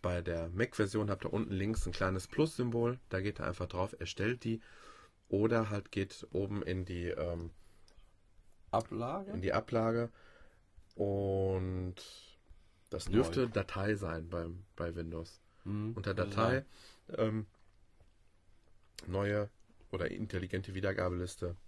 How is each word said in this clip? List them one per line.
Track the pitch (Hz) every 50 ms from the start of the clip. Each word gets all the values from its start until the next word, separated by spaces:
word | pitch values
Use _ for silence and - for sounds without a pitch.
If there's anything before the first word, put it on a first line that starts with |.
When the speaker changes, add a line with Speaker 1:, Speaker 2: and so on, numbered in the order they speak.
Speaker 1:
bei | - 92 87 87
der | 85 87 85 82 82 85
Mac-Version | 87 95 117 - - - 107 95 - 107 107 101
habt | 98 95 -
ihr | - -
unten | 104 110 -
links | 98 92 98 104 110 - -
ein | 90
kleines | 85 - 95 92 95 95 -
Plus-Symbol. | - - - 151 156 - - 123 120 117 117 117 117 127 127 - -
Da | 95 95
geht | 95 104 104 -
ihr | -
einfach | - 90 - -
drauf, | 85 - 90 92 104 - -
erstellt | 110 - - - 101 113 127 120 -
die. | 113 113 110 - - - - - - - - - - _ _ _
Oder | - - 98 107 113 117 113 110 104
halt | 104 101 - -
geht | - 101 98 98 - - - -
oben | - 92 98 92 104 104
in | - - 92 92 92
die, | 90 90 87 87
ähm, | 85 - - 87 87 85 85 85 82 - - - - - - - - - - - - - - - - - - - - - - - -
Speaker 2:
Ablage? | - 117 113 - - 104 117 123 156 196 196 196
Speaker 1:
in | 202 90
die | 92 92
Ablage. | - 98 - - 123 113 113 113 113 117 117 120 - - - - - - - - - - _ - - - - - -
Und | - 98 101 98 98 98 98 98 98 95 95 95 92 92 92 92 92 92 92 92 - - - - - - - - - _ - - - - - _ - _ -
das | - - -
Speaker 2:
Neu. | - -
Speaker 1:
dürfte | - - - - - 127 117
Datei | 110 107 95 - - 98 98 104 107
sein | 98 98 82 82 82 80 85
beim, | 87 87 82 85 87 90 98 - -
bei | - 85 85 82
Windows. | 87 82 82 82 82 85 - - - _ - - - -
Speaker 2:
Mhm, | 98 101 104 104 110 117
Speaker 1:
Unter | - 95 104 98
Speaker 2:
kann | 101 107 101
Speaker 1:
Datei, | 98 104 110 117 127 135 139 - - - - - - - _
Speaker 2:
sein. | - -
Speaker 1:
ähm, | - 110 110 110 110 107 - - - - - - - - - - - - - - - - - - - _ - - - _ - - - - - _ - -
neue | - 90 98 101 101 104 104 104 104 - - - - - - - -
oder | - 92 87 -
intelligente | - - 107 - - 92 92 92 - 95 95 - 92
Wiedergabeliste | 95 98 98 95 - 92 90 90 87 90 90 - - 90 87 87 - -